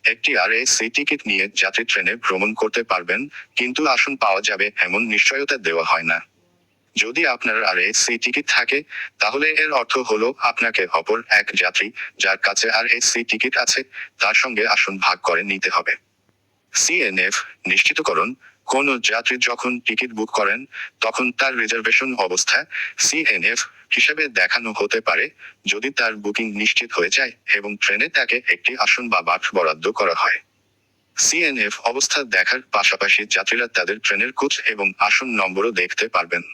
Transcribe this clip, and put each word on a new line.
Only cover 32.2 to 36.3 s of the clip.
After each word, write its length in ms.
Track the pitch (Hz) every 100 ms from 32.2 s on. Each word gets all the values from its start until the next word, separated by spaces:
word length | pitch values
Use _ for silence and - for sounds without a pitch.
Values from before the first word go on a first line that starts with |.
| 127 95
দেখার 260 | - - - -
পাশাপাশি 460 | - - - - 107 95
যাত্রীরা 320 | 95 113 117 -
তাদের 200 | 87 107 -
ট্রেনের 260 | - 131 -
কোচ 140 | 139 - -
এবং 140 | 107 98 - 104
আসন 200 | - 127 110
নম্বরও 360 | 95 92 113 107
দেখতে 260 | - - - -
পারবেন। 280 | 85